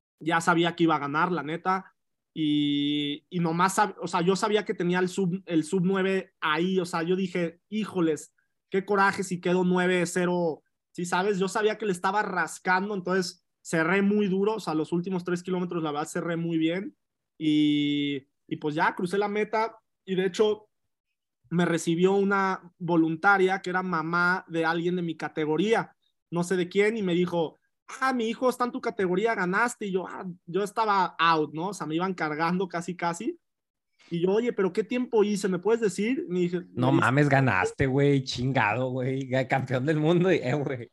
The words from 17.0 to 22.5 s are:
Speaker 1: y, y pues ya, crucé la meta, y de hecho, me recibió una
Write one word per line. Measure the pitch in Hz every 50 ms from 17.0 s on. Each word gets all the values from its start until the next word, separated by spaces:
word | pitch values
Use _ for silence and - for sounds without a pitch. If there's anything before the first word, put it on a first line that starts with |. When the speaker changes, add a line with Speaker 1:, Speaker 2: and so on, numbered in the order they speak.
| _ _ _ _ _ _ _ _
Speaker 1:
y, | 156 156 151 151 151 147 147 147 147 147 147 147 143 143 143 135 135 _ _ _ _ -
y | 165
pues | 151 151 151 147
ya, | 165 180 220 -
crucé | - 196 175 - 202
la | 208 202
meta, | 202 208 214 208 226 220 220 226 - - _ _ _ _ _
y | 190 185
de | 175 185 196
hecho, | 180 - 214 214 214 208 - _ _ _ _ _ _ _ _ _ _ _ _ _ _ _ _ _
me | 170 170 175
recibió | 165 165 160 - 170 170 170 180 190 196
una | 202 196 196 202 196 190 190